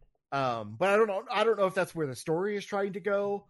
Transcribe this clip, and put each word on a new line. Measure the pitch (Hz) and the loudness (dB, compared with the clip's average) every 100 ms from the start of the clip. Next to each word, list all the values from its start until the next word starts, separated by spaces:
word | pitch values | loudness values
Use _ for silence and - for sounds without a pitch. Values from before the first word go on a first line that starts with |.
| _ _ _ | _ _ _
Um, | 139 131 117 104 113 | -2 0 -2 -4 -2
but | 185 | 2
I | 202 | 4
don't | 226 | 4
know, | 190 233 | 0 -2
I | 196 | 2
don't | 220 214 | 2 4
know | 190 | 2
if | |
that's | 185 175 | 2 -2
where | 165 147 | -2 -4
the | 123 | -4
story | - 160 196 202 | -2 -2 0 -4
is | |
trying | - 202 202 | -4 -2 -2
to | 190 | -4
go, | 190 202 202 202 - | -2 -2 0 -4 -8